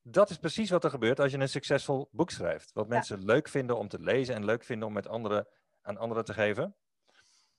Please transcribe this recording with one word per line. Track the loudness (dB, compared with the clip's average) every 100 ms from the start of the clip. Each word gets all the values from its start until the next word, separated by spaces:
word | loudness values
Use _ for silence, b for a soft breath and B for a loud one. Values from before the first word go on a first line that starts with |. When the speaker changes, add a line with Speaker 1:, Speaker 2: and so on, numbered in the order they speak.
Speaker 1:
dat | 0 4 4
is | 2
precies | -4 -2 0
wat | 2
er | 2
gebeurt | 2 2 4
als | 2
je | 2
een | -2
succesvol | -2 0 0 2 -4 -4
boek | -2 -2
schrijft. | 0 -4 -4 -6
Wat | -6 0
Speaker 2:
Ja. |
Speaker 1:
mensen | 0 -2 -4
leuk | 4 4 4
vinden | -2 -2 -2
om | -4
te | -4
lezen | 0 2 0
en | -2
leuk | 0 -2
vinden | -2 -6 -4
om |
met | -6 -4
anderen, | -6 0 0 0 b b b
aan | -12 -8
anderen | -4 -2
te | -2
geven. | 0 0 2 -4 -8 _ _ _ b b b b